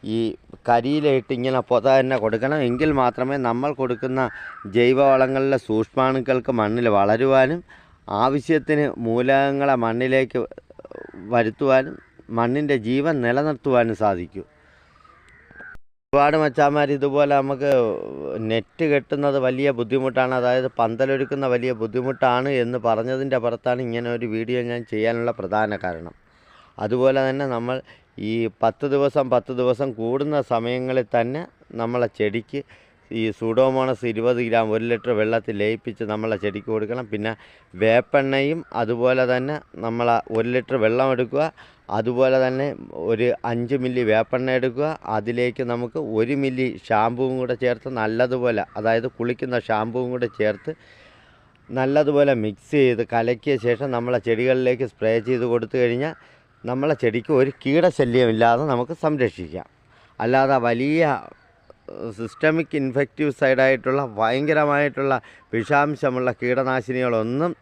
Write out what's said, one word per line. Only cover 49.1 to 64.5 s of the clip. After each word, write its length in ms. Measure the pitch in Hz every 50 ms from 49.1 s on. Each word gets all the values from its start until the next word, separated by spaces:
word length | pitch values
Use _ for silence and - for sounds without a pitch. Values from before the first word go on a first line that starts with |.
| - _
കുളിക്കുന്ന 420 | 117 120 123 - - 131 123 120 - -
ഷാമ്പുവും 420 | 113 107 110 117 113 127 127 123 127
കൂടെ 140 | 127 123 117 - -
ചേർത്ത് 340 | 107 107 104 98 - - 156 _ - - - - - - - - _ _ _ _ _ _ _ _ _ _ 120 127
നല്ലതുപോലെ 560 | 131 135 139 151 151 143 147 143 143 139 135 117 107
മിക്സ് 300 | 107 101 - _ - - 147
ചെയ്ത് 240 | 135 127 120 107 120 - 117
കലക്കിയ 400 | 117 113 117 123 110 - 147 139 123 107 120
ശേഷം 200 | 120 107 139 135 127 120
നമ്മളെ 240 | 117 123 123 120 - 117
ചെടികളിലേക്ക് 600 | 113 110 123 127 131 127 127 127 127 120 131 113 _
സ്പ്രേ 200 | _ 104 110 113 117 104 117
ചെയ്ത് 160 | 131 120 117 123 117
കൊടുത്തു 240 | 120 113 107 - 131 123
കഴിഞ്ഞാൽ 320 | 120 117 123 139 160 160 - - - - _ _ _ _ _ - 113
നമ്മളെ 240 | 123 131 139 156 151 - -
ചെടിക്ക് 260 | 117 107 120 113 - 156 131
ഒരു 100 | 131 135 - _ -
കീടശല്യമില്ലാതെ 1000 | 127 139 - 147 180 - - 143 123 117 127 127 117 110 110 117 117 117 120 151 156 131
നമുക്ക് 200 | 120 123 120 165 - -
സംരക്ഷിക്കാം. 600 | 156 151 143 127 110 - - 90 78 73 92 - _ _ _ _ _ _ _ _ _ _ _ 110
അല്ലാതെ 360 | 117 127 135 135 135 139 131 117 120
വലിയ 320 | 120 117 131 143 151 160 165 151 135 95 50 50 - _ _ _ _ _ _ _ - _ _ - - 50 - 117 104 98
സിസ്റ്റമിക് 580 | 117 110 - - - 156 156 160 160 - - 147
ഇൻഫെക്റ്റീവ് 520 | 139 135 120 139 143 - _ - 151 147 131 -
സൈഡായിട്ടുള്ള 600 | 151 131 131 123 131 131 135 123 - 131 131 139 139 123 107 101
ഭയങ്കരമായിട്ടുള്ള 920 | 110 113 123 135 147 151